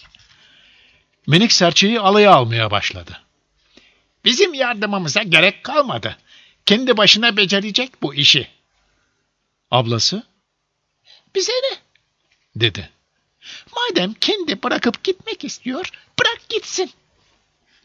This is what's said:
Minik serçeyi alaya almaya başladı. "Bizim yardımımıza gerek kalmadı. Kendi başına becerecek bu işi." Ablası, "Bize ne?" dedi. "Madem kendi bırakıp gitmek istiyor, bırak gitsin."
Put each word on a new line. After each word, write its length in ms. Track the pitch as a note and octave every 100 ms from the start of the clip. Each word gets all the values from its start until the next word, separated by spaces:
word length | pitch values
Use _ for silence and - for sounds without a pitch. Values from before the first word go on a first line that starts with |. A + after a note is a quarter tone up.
| _ _ _ _ _ _ _ _ _ _ _ _ -
Minik 260 | E3 A3+
serçeyi 480 | - E3+ D3+ G3 A#3
alaya 340 | G3 G#3 G#3
almaya 360 | D#3 A#2 A#2 A2
başladı. 520 | G2+ - F#2 E2 - _ _ _ _ _ _ _ _ _ _
"Bizim 300 | G#3+ B3 F#4+
yardımımıza 680 | C#4 B3 G#3+ G#3 G3+ D#3 G3+
gerek 420 | G#3+ D#3+ F#3 -
kalmadı. 540 | - D4 C4 A#2+ A2+ - _ - _ _ -
Kendi 300 | G#3+ B3+ G#3+
başına 400 | G#3 G#3 A#3 G#3+
becerecek 640 | F#3+ G3 G#3 A3 B3+ _
bu 120 | -
işi." 360 | C#3+ C#3 C#3 - _ _ _ _ _ _ _ _ _ _ _ _
Ablası, 560 | B2 A2+ A2+ - G3 - _ _ _ _ _ _ _ _ _ _
"Bize 180 | G4 G4
ne?" 240 | B4+ C5 G4+ _ _ _ _ _ _ _ G#2+
dedi. 340 | A#2 F#2+ D#2 _ _ _ _ _ - - - A#4+
"Madem 380 | B4 E4+ F#3
kendi 480 | A3 - G#4 D#4 C#4+
bırakıp 420 | B3 - A#3+ -
gitmek 400 | - F#4 A4+ G4+
istiyor, 460 | C4+ - B3+ C4+ - - _ -
bırak 280 | A4+ A#4 _
gitsin." 440 | A4 - - F#4 - _ _ _ _ _ _ _ _